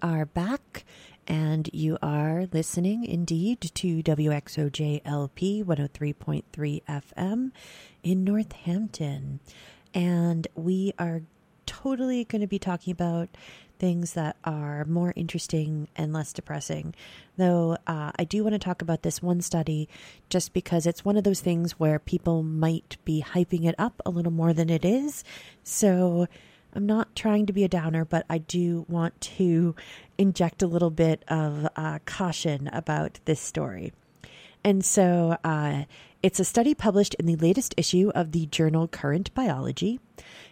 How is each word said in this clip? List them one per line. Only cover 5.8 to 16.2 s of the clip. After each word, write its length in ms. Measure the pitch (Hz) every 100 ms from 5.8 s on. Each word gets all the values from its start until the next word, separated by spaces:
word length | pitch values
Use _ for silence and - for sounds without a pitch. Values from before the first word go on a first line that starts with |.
oh 80 | 143
three 200 | - 147
point 320 | - - 147 -
three 280 | - 151 151 -
F 260 | 143 - -
M 360 | 185 226 262 - - - - _
in 180 | 170 185
Northampton. 1160 | 185 208 220 - 175 180 220 - 147 143 139 139 - - - - _
And 540 | 180 175 175 170 165 160
we 380 | - 165 190 196 -
are 260 | 170 165 160 _ _ _ -
totally 560 | - 269 262 254 247
gonna 240 | 233 220 208
be 140 | 196
talking 320 | - 175 -
about 380 | 175 175 170 175 - - - - -
things 320 | 185 170 170
that 240 | 170 151 -
are 400 | 165 151 147 147
more 280 | 151 170 175 -
interesting 720 | 165 170 - 160 151 151 151 -
and 160 | 156
less 200 | 156